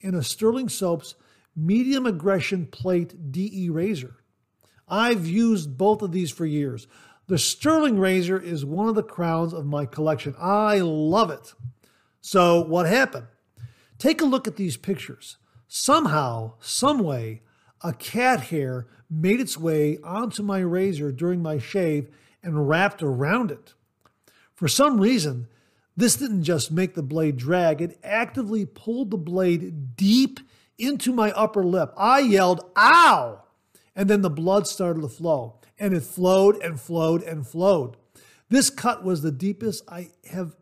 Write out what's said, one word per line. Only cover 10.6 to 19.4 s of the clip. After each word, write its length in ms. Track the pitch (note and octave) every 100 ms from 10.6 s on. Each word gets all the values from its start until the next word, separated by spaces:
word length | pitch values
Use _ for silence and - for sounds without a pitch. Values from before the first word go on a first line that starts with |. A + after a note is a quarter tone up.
| G#3+ G3+
love 500 | F3 D#3 D#3 G3 G3+
it." 240 | C#3 - _ B2+ - _ _ _ _
So 400 | - F#3+ F3 E3+
what 240 | D#3+ E3+ E3
happened? 420 | A#3+ C4+ B2+ A#2 _ _ _ - _ _ -
Take 240 | C#4+ D#4+
a 40 | D4+
look 220 | B3+ A#3+
at 100 | -
these 200 | F#3 A#2+
pictures. 600 | - G3 - - - - _ _ _
Somehow, 840 | - - D#4 B3 D3+ C3 A#2 A2+ -
some 400 | - - C4+ C#4+
way, 440 | E3+ B2+ A2+ A2 _ _ _ _
a 100 | F3
cat 520 | C3 - A3+ D#3 A#3 A#2+
hair 420 | D#3+ C3 B2+ A#2+ _ -
made 300 | D#3 F3+
its 180 | A#3